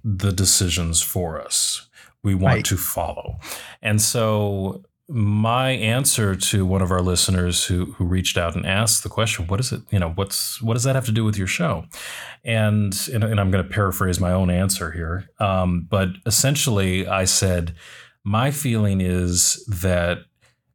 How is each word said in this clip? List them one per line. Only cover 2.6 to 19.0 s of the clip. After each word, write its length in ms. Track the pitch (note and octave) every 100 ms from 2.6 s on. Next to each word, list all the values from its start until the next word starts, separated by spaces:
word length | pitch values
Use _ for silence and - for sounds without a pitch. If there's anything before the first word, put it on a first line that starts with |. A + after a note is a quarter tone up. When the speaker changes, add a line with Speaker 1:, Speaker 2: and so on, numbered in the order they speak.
| -
Speaker 1:
to 100 | F#2+
follow. 640 | - F2 E2 - - - - - - -
And 200 | A2 G#2+
so 840 | - A#2+ A2 G#2+ G#2 G2 F#2+ - - _ -
my 600 | B2 G#2 G#2 A2+ A#2+ C3
answer 640 | B2+ A2 B2 C#3 - G2+ F#2+
to 300 | - G#2 F#2
one 160 | F#2+
of 100 | F2+
our 80 | F#2
listeners 640 | F2+ F2 - F#2 F2+ E2+
who, 300 | - F2+ F2+
who 100 | -
reached 340 | F2 F#2 F2 F2+
out 200 | E2+ F2
and 80 | -
asked 380 | F#2+ A2+ -
the 60 | G#2+
question, 380 | - A2 - E2+
"What 140 | G2
is 100 | B2+
it? 80 | - -
You 100 | G2+
know, 100 | E2+
what's, 520 | F2 F#2+ - - -
what 120 | A2+
does 100 | A#2+
that 120 | C3 C3
have 100 | B2
to 80 |
do 100 | A2
with 140 | G#2+ G2
your 100 | F#2
show?" 380 | - E3+ E2+ - - - - - -
And, 500 | - A2+ G#2+ G#2+ G2+ F#2+ -
and, 100 | A#2
and 160 | A2 G#2
I'm 100 | F#2+
gonna 120 | F#2
paraphrase 560 | F2+ A2 G2 - F#2 F2
my 140 | F2+
own 160 | F#2 F2+
answer 420 | F2+ F#2+ - E2
here. 380 | E2 D#2+ F#2 - -
Um, 480 | G2+ F#2 F2+ F2 E2
but 200 | G2+ F#2 - A2+
essentially 840 | - C3+ D3 C3+ G2+ F#2+ F#2 F#2
I 160 | F#2+
said, 500 | F#2 - F#2+ F2+ E2 - - - - _ G2+
"My 260 | G#2+ C#3
feeling 480 | C#3+ B2+ A2+ G#2
is 640 | F#2+